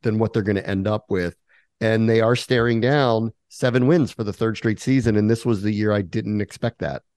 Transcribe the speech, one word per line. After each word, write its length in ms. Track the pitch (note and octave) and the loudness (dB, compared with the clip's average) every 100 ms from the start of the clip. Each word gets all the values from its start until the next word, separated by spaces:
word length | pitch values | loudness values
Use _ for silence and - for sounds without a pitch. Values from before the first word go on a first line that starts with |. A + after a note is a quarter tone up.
than 160 | A#2 G#2+ | -2 0
what 160 | A2 | 0
they're 80 | A2+ | 0
gonna 180 | G2+ G2 | 0 -2
end 260 | - G2 G2 | -2 -2 -2
up 200 | G#2 - | -4 -4
with. 260 | F#2+ F2 - _ _ _ - | -4 -4 -8 _ _ _ -4
And 280 | A2+ A2 A2+ | 0 2 4
they 120 | A2+ | 4
are 160 | A2+ A#2+ | 4 2
staring 440 | - B2 A#2 A2+ | 0 0 2 2
down 520 | A#2+ D3 B2+ A2+ A2+ - _ | 2 2 2 0 -2 -8 _
seven 400 | - B2+ B2 B2+ | -4 0 2 4
wins 240 | E3+ A#2 | 2 0
for 100 | - | -4
the 100 | G#2 | -8
third 240 | F#2 A2 G#2 | -4 -4 -2
straight 220 | A2+ G#2 | -2 -2
season. 380 | - C3 A#2 G#2 | 0 2 2 2
And 120 | G#2+ | 2
this 160 | A2+ | 2
was 180 | A#2+ G#2 | 0 -2
the 100 | G#2 | -2
year 180 | G#2+ G#2+ | -2 0
I 120 | G#2 | 0
didn't 380 | F2 A2 A2 G#2 | -2 -6 -4 -4
expect 380 | G2 - A#2 - | -6 -6 -6 -4
that. 240 | D#2 C#2 - | -6 -8 -12